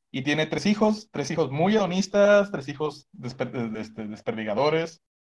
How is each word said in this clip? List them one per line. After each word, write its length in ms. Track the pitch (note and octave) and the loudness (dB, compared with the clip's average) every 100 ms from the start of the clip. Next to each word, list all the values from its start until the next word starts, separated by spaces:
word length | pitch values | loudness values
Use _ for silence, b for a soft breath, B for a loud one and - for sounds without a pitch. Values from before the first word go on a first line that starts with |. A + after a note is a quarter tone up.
| _ | _
y 120 | C3+ | -6
tiene 240 | C3 D3 D#3 | -2 0 0
tres 200 | D3+ G#3 | 0 0
hijos, 420 | G#3 G#3+ G#3+ - | 2 2 0 -6
tres 180 | C#3+ C#3 | -8 -4
hijos 200 | E3 C#3 | -2 -2
muy 260 | C#3 F#3 G#3+ | 2 2 2
hedonistas, 720 | F#3 F#3 G3 G3+ G3+ G3+ G3+ | 2 0 0 4 6 6 4
tres 160 | F3 C3+ | -2 -6
hijos 400 | C#3 D3+ C#3+ _ | -4 -4 -6 _
desper-, 400 | - B2 - B2 | -12 -10 -6 -6
de-, 180 | C3 A#2 | -4 -6
de-, 100 | A2 | -6
este, 260 | G#2 - G#2+ | -10 -10 -10
desperdigadores, 920 | G#2+ - A2 G#2+ G#2 D3 D#3+ E3 - _ _ _ | -8 -6 -4 -2 2 2 2 -2 -8 _ _ _